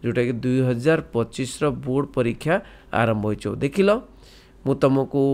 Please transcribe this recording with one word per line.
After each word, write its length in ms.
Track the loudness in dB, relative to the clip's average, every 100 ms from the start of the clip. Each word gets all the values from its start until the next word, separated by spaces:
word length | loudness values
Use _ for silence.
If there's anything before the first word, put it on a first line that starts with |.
ଯୋଉଟାକି 320 | -2 -2 -2 -2
ଦୁଇ 180 | -2 0 0
ହଜାର 320 | 0 0 0 0
ପଚିଶର 520 | -4 -4 -4 -8 -2 -2 -2 -4
ବୋର୍ଡ 200 | -2 -2 0
ପରୀକ୍ଷା 400 | -2 -2 -2 -2 -2 -20 -6 0
ଆରମ୍ଭ 220 | 2 2 -2
ହେଇଯିବ। 200 | -4 -6 -4
ଦେଖିଲ, 260 | -4 2 2 2 -2 -20 -20 -20 -20 -10 -4
ମୁଁ 80 | 2
ତମକୁ 380 | 4 4 0 2 2